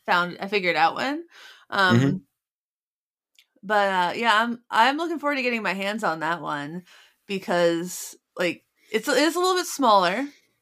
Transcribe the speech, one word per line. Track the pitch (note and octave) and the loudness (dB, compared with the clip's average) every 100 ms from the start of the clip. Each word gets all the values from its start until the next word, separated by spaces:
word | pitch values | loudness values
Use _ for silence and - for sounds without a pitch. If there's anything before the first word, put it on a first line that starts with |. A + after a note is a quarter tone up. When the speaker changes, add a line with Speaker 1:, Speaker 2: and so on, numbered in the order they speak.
| - | 0
Speaker 1:
found, | F3+ F3 - | 0 0 -4
I | G3 | -4
figured | G#3 F#3 D#3 | -2 0 2
out | E3 | 2
when. | - B3 D4+ E4+ - - - - | 2 -4 -4 -10 -20 -20 -20 -8
Um, | G3+ F#3 A#2+ | 2 4 4
Speaker 2:
Mm-hmm. | C3+ F#3+ _ _ _ _ _ _ _ _ _ _ _ _ _ _ | 4 -2 _ _ _ _ _ _ _ _ _ _ _ _ _ _
Speaker 1:
but, | F#3+ G#3+ G3 | -2 2 2
uh, | F#3+ F3 - | 2 0 0
yeah, | A#3 G#3 | 2 2
I'm, | A#3 A#3 - | 2 -4 -4
I'm | - B3 D4 | 2 2 2
looking | E4+ E4 | -4 -4
forward | C#4+ C#4 | -4 -2
to | |
getting | B3 A#3 | -2 -2
my | G3 | -4
hands | F#3+ G3 G#3+ | -4 -4 -2
on | G3+ D#3+ | -4 -2
that | D#3 E3+ | -4 -4
one | D#3 D3 C#3+ F3 - - _ _ - | -4 -8 -8 -10 -14 -20 _ _ -10
because, | G3 G3+ F3 E3+ E3+ F3+ - - - _ - | -8 -2 2 2 2 -4 -10 -14 -16 _ -4
like, | F3 - _ _ - | -4 -4 _ _ -8
it's, | A3 A3 | -6 0
it's | B3+ D#4 E4+ | 2 2 2
a | |
little | F#4 F#4 | 0 0
bit | D#4+ | -4
smaller. | - B3+ G3+ F3 G#3 C#4+ - _ _ | -2 4 4 4 0 -6 -10 _ _